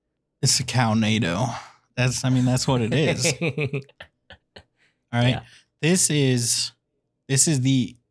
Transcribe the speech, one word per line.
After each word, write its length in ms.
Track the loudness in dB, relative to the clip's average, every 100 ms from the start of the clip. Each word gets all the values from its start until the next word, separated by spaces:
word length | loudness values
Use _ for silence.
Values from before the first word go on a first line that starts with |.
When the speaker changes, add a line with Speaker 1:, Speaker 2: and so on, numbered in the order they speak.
| _ _ _ -4
Speaker 1:
It's 160 | -2 -2
a 40 |
cow-nado. 840 | -2 0 2 2 2 0 0 -2 -4 -6 -14 -20 _ -2
That's, 280 | -2 0
I 60 | 0
mean, 140 | 2
that's 220 | 2 0 0
what 140 | 0
it 100 | 0
is. 400 | 0 0 0 -2 -2
Speaker 2:
<laughs> 20 |
Speaker 1:
All 1800 | -4 -4 -6 -6 -10 _ -20 _ _ -20 _ -20 _ _ _ _ -6 0
right. 80 | 2
Speaker 2:
Yeah. 120 | 0 -6 -20 _ -4
Speaker 1:
This 300 | 0 2 2
is, 600 | 2 2 2 0 -2 -4 _ _ _ _ _ -4
this 180 | 0 2
is 120 | 2
the, 340 | 2 2 0 -8 _